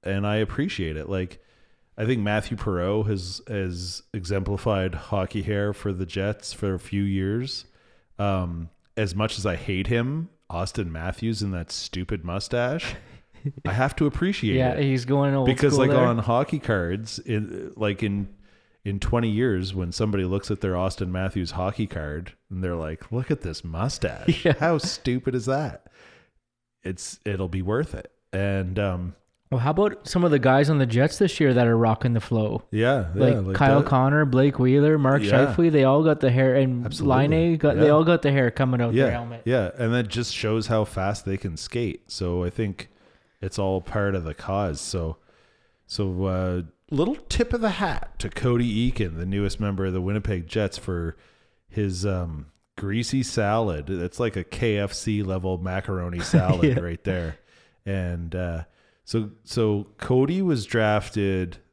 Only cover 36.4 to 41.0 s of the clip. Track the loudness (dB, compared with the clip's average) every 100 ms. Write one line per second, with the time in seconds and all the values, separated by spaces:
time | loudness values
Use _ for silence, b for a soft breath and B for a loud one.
36.4 | 4 4 2 0 -4 -2 2 4 4 4
37.4 | 4 4 2 6 6 6 6 4 4 4
38.4 | 2 2 0 2 2 4 2 0 -6 -8
39.4 | 0 2 0 -2 0 0 0 -4 -4 -4
40.4 | -2 0 2 0 0 -2